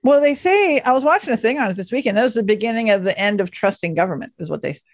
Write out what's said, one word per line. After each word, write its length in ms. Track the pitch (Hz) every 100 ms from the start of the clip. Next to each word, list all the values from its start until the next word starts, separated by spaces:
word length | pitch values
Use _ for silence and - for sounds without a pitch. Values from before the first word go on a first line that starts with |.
Well, 160 | 254 285
they 140 | 294 285
say, 460 | 359 403 392 285
I 100 | 247
was 120 | 262 285
watching 280 | 381 339
a 40 | 226
thing 200 | 220 285
on 140 | 220
it 40 | 190
this 140 | 185
weekend. 240 | 254 262 202
That 40 |
was 140 | 247 226
the 80 |
beginning 480 | 202 214 226 226 226
of 120 | 196 185
the 120 | -
end 240 | 202 208
of 80 | 180
trusting 460 | - 196 196 170 160
government, 380 | 185 160 170 _
is 140 | 165
what 100 | 151
they 100 | -
s- 120 | 147 _